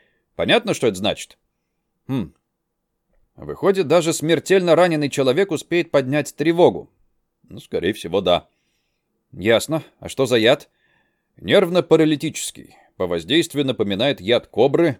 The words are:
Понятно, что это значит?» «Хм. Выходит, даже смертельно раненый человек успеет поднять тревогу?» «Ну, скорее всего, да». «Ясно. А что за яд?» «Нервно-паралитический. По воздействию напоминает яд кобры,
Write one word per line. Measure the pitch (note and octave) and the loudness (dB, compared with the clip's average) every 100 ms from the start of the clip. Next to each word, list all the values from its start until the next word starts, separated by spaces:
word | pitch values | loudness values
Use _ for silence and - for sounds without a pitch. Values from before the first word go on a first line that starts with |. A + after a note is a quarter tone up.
| _ _ _ - | _ _ _ -6
Понятно, | F2 G#3+ G#3+ | 0 0 0
что | D#3 A#2+ | 0 0
это | F#2+ | 0
значит?» | G2+ D#2+ - _ _ _ _ _ _ _ - | -6 -6 -12 _ _ _ _ _ _ _ -8
«Хм. | C3 D#2+ _ _ _ _ _ _ _ _ _ _ _ | -8 -8 _ _ _ _ _ _ _ _ _ _ _
Выходит, | - - F3 F#3+ D3 | -14 -2 -2 0 2
даже | E3+ D#3+ | 0 0
смертельно | D#3 D3+ D#3 - F#3+ F3 D#3 | -4 -2 -2 2 0 4 4
раненый | F3+ D#3 C#3+ | 4 0 -2
человек | - B2+ C#3 G3 | -2 0 0 -2
успеет | D3+ - F3 E3 | -4 -4 -4 0
поднять | D3 B2+ D3 C3+ - | -2 0 -4 -4 -4
тревогу?» | D#3+ E3+ D#3 F2+ - _ _ _ _ _ _ | -2 4 4 4 -12 _ _ _ _ _ _
«Ну, | - | -20
скорее | - - F2 | -8 -2 -2
всего, | A2 E2+ F#2 | -4 -4 -2
да». | F2+ E2+ - _ _ _ _ _ _ _ _ | 0 0 -2 _ _ _ _ _ _ _ _
«Ясно. | - G2 A2 - D#3 - _ | -4 2 2 0 -6 -8 _
А | G2 | -12
что | - C3 | -4 0
за | A#2+ | 2
яд?» | A2 D3+ - _ _ _ _ _ _ _ | 4 2 -2 _ _ _ _ _ _ _
«Нервно-паралитический. | F2 F3 F3+ F3 E3 D#3+ D#3 D3 D#3+ - - - - _ _ _ | 2 2 4 0 2 4 4 0 -4 -8 -12 -14 -20 _ _ _
По | F2+ | -4
воздействию | E2+ D#2+ D#3 - C#3 | -4 0 -2 0 -4
напоминает | C3+ A2+ G2+ G2 C3+ - | -4 -2 -2 0 -2 -2
яд | F#2+ A#2 - | 0 0 0
кобры, | - C3+ C#3+ E3+ | 0 2 2 0